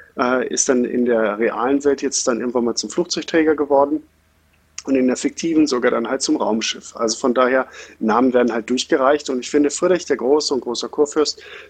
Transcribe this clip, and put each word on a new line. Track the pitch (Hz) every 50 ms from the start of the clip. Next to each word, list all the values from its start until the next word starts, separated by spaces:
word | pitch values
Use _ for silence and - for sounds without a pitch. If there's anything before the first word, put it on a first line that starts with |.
| - _ - -
äh, | 135 123 127 127 120 -
ist | - 123 - -
dann | 135 123 123
in | - - 123 123
der | 120 120 113 110 107 101 104
realen | 113 110 - 104 113 127 143 143 139
Welt | 143 139 135
jetzt | - 135 - - - -
dann | 120 110
irgendwann | 113 123 120 123 117
mal | 117 113
zum | - - 107
Flugzeugträger | - - 170 - - - 147 - - 165 160 156 156
geworden. | 147 151 139 143 139 139 143 151 151 - _ _ _ _ _ _ _ _ _ _ _ _ _ _ - - -
Und | 135
in | 135 127 127
der | 123
fiktiven | - - 143 - - - 165 165 156 156
sogar | 143 127 123 117 123
dann | 120 117 117 113
halt | 127 139
zum | - - 156
Raumschiff. | 139 117 104 110 113 110 - - - - - -
Also | - 117 113 110 -
von | - 135 120
daher, | 127 127 123 131 131 131 - - - - - - -
Namen | 110 110 104 113 131 131 120
werden | 123 123 120 113
halt | 117 107 -
durchgereicht. | 123 127 - - - 147 131 131 147 151 - -
Und | 135 127
ich | 120 -
finde, | - 147 147 143
Friedrich | 139 - - 180 185 170 -
der | - 143 117
Große | 113 123 143 151 147 - 143
und | 127
Großer | 113 123 117 113 - 113
Kurfürst | - - 151 143 - 156 151 143 - - - - - - - -